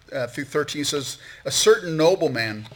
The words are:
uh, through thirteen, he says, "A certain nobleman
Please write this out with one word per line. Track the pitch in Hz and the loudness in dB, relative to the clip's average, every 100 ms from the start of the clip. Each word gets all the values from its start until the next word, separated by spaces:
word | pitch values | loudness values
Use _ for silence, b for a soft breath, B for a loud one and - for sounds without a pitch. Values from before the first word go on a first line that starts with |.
| - | -12
uh, | 139 120 | -8 -6
through | 117 139 | -8 -6
thirteen, | 156 147 151 | -4 -4 -4
he | |
says, | 143 147 131 - B B - | -4 -4 -6 -12 B B -6
"A | |
certain | - 214 220 180 160 | 2 4 4 2 2
nobleman | 160 190 160 123 113 107 110 | 4 4 0 -2 -4 -6 -14